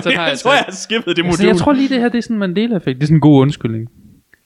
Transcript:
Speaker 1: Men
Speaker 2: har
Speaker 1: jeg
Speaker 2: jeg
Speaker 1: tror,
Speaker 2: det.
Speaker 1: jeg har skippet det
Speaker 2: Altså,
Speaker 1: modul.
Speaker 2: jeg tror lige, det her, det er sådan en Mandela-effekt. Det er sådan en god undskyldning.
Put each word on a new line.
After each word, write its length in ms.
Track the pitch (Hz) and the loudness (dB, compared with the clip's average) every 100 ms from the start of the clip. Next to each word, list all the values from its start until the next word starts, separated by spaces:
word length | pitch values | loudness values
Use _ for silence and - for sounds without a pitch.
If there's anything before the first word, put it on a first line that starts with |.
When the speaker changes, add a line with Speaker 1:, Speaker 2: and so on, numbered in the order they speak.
| 175 | 0
Speaker 1:
Men 80 | 175 | -2
Speaker 2:
har 40 | |
Speaker 1:
jeg 60 | 165 | -2
Speaker 2:
jeg 100 | 131 | -4
Speaker 1:
tror, 120 | 233 | 0
Speaker 2:
det. 60 | 285 | 0
Speaker 1:
jeg 80 | - | -2
har 40 | 190 | -10
skippet 420 | - 226 175 165 | -6 -6 -2 -2
det 80 | 180 | 0
Speaker 2:
Altså, 180 | 170 | 2
Speaker 1:
modul. 40 | 196 | 2
Speaker 2:
jeg 40 | 180 | 2
tror 160 | 285 | 2
lige, 160 | 269 269 | 2 0
det 100 | 262 | 0
her, 100 | 240 | -2
det 80 | 240 | -2
er 40 | |
sådan 140 | - 220 | -4 -4
en 40 | |
Mandela-effekt. 560 | 190 180 233 202 - 127 | -4 -2 -2 -2 -4 -4
Det 60 | |
er 40 | 147 | 2
sådan 100 | 156 | 4
en 40 | |
god 200 | 151 139 | 6 6
undskyldning. 480 | 135 - 117 113 113 _ - _ _ _ | 4 0 -6 -8 -10 _ -20 _ _ _